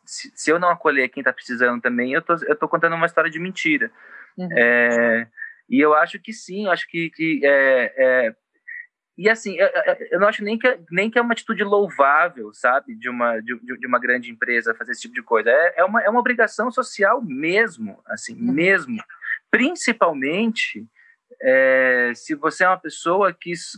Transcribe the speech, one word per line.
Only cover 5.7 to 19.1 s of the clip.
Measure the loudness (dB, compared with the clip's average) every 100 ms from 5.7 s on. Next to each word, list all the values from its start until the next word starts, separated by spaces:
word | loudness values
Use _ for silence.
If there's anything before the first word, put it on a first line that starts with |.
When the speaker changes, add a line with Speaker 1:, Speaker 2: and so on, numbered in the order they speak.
| 2
Speaker 1:
eu | 4
acho | 4 2 -4
que | -14
sim, | -16 -12 -6 -2
eu |
acho | -2 -4
que, | -6 -6
que | -2 -2 2
é, | 4 6 6 4 2 2
é, | 4 4 2 -4 _ _ -16 -16 -16 _ _ -2
e | 0
assim, | 0 -2 0
eu, | 0
eu, | 2 0 -2 -2
eu | 0
não | 0
acho | 0
nem | -4 -2
que | -2
é, | -2 -4
nem | -2 0
que | 0
é |
uma | 0
atitude | -2 -4 -4
louvável, | 0 2 2 2 4 4 2 -2 -14
sabe, | -2 0 0 -2 -10
de | -8
uma, | -2 -2 -2
de, | -6 -10
de, | -10 -12
de | -2
uma | -2
grande | 0 -2 -4
empresa | -8 -2 -2 -2 -4
fazer | -6
esse | -10
tipo | -12 -12
de |
coisa. | 0 2 4
É, | 4 4 2
é |
uma, | 2 2
é | 2
uma | 0
obrigação | 0 2 0 0 -4
social | -4 -6 0 2 2
mesmo, | -2 -6 0 0 0 -2 -12 -12 -12
assim, | -12 -12 -6
Speaker 2:
Uhum. | -2
Speaker 1:
mesmo. | 2 2 2 0 -8 -10